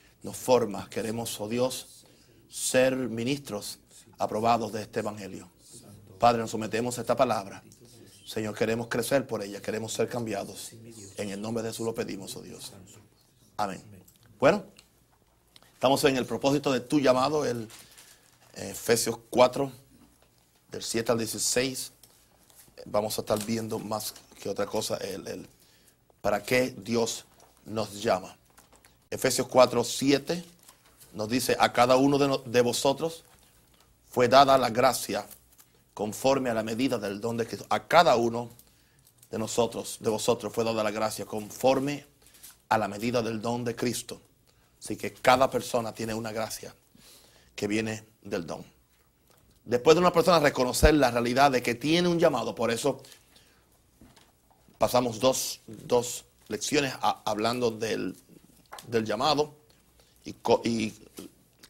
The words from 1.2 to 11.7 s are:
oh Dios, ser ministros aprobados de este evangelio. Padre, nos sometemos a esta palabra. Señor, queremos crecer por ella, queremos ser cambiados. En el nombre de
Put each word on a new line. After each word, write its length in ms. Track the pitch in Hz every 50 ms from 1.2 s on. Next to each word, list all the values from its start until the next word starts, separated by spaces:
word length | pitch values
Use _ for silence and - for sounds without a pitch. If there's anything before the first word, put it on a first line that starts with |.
| 113 110 - -
oh 80 | - 107
Dios, 560 | 117 120 123 127 127 - - - - - - - _ _ _ _ _ _ _ _
ser 460 | - - - - - 127 127 131 131
ministros 840 | 131 127 113 113 113 117 127 143 143 139 - 104 95 - - - - _ _ - - - - - -
aprobados 520 | 98 - 113 107 110 117 117 113 113 104
de 120 | 101 110 104
este 180 | - - 113
evangelio. 480 | 107 107 104 107 98 95 95 95 - - _ _ _ - - - - - - - - - - -
Padre, 240 | - 120 120 113 113
nos 80 | 110
sometemos 480 | - 110 110 101 101 110 120 123 120 -
a 20 |
esta 160 | 113 - 120
palabra. 480 | 120 135 123 110 110 98 98 95 - - - - - - - - - - - - - -
Señor, 280 | - - 110 110 107 101
queremos 340 | - 117 107 113 117 117 -
crecer 380 | - 123 113 - 139 139 120
por 160 | - 113 104 101
ella, 200 | 101 101 101 -
queremos 320 | - 104 113 113 110 -
ser 160 | - 117 -
cambiados. 640 | - 123 117 110 101 98 95 98 98 - - - - 113 110 117 113 113 98 98 -
En 140 | - 104 101
el 100 | 98 101
nombre 220 | 104 110 117 113 110
de 80 | 113